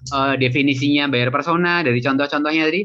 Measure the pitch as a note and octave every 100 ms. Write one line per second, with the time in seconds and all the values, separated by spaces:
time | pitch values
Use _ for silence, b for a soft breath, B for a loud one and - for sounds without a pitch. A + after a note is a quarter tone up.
0 | - C#3 C3+ C3+ B2+ C#3+ C#3 C3 C#3+ C#3+
1 | C#3+ B2 B2 C#3+ E3 E3+ F3 F3 C#3+ A#2+
2 | C3+ C3+ C#3+ D3+ D3+ D#3+ D#3 F3